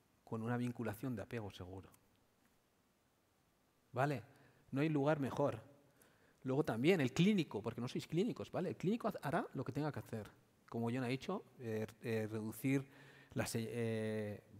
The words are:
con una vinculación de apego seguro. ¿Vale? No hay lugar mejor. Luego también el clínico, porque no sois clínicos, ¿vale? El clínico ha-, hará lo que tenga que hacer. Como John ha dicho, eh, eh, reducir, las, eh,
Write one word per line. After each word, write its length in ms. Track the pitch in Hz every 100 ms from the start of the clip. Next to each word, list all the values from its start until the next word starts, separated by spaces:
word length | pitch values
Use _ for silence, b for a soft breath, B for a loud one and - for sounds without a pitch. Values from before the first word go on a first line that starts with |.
| _ _
con 200 | - 113
una 140 | 113 123
vinculación 600 | 123 120 110 104 135 113
de 60 |
apego 280 | 92 120 101
seguro. 400 | - 90 95 - - _ _ _ _ _ _ _ _ _ _ _ _ _ _ _ _ _ _ _
¿Vale? 300 | 120 139 131 - b b b -
No 100 | 131
hay 80 | 160
lugar 300 | 151 139 156
mejor. 400 | 127 - 143 110 - - - b b b b b
Luego 220 | 131 131
también 360 | 156 117 143 190
el 120 | 127
clínico, 480 | - 185 208 147 104
porque 200 | 113 117
no 80 | 123
sois 180 | 180 -
clínicos, 440 | 156 226 139 98
¿vale? 200 | 127 180
El 60 | -
clínico 320 | 165 233 220
ha-, 100 | -
hará 240 | 147 165 -
lo 100 | -
que 80 | -
tenga 180 | 139 151
que 80 | 113
hacer. 320 | - 113 101 - _ _ -
Como 220 | 117 117
John 140 | 127
ha 40 | 123
dicho, 360 | 135 - 190 - -
eh, 280 | 117 110 110 -
eh, 260 | 123 110 107
reducir, 540 | 110 110 113 135 135 135 B B B B
las, 180 | - 107
eh, 880 | 117 110 120 113 113 110 107 104 104 -